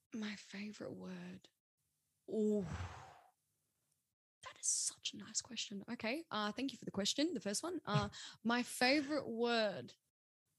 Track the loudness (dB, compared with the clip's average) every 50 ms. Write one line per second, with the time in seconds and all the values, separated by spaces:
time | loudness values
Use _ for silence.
0 | _ _ -6 -4 -4 -4 -4 -6 -10 -10 -8 -8 -6 -8 -8 -8 -10 -10 -8 -8
1 | -8 -8 -8 -8 -10 -10 -12 -14 -16 -20 _ _ _ _ _ _ _ _ _ _
2 | _ _ _ _ _ -2 2 4 4 4 4 4 2 0 -2 -4 -4 -6 -8 -10
3 | -14 -16 -18 -20 -20 -20 _ _ _ _ _ _ _ _ _ _ _ _ _ _
4 | _ _ _ _ _ _ _ _ -16 -14 -10 -4 -2 0 0 0 0 -2 -2 -4
5 | -4 -6 -4 -6 -8 -6 -4 -4 -4 -4 -6 -6 -6 -6 -6 -6 -6 -6 -6 -2
6 | -2 -2 -2 -2 -4 -2 -2 0 0 0 0 -2 -2 -2 -4 -6 -10 -4 -2 2
7 | 2 4 4 4 4 2 2 0 -2 -2 -2 0 -2 -2 -4 -4 0 2 4 4
8 | 4 2 -2 -8 -12 -14 -10 -4 0 2 2 2 2 0 2 4 6 6 6 6
9 | 4 2 0 0 0 -2 0 2 2 4 6 4 4 4 2 -2 -6 -8 -12 _
10 | _ _ _ _ _ _ _ _ _ _ _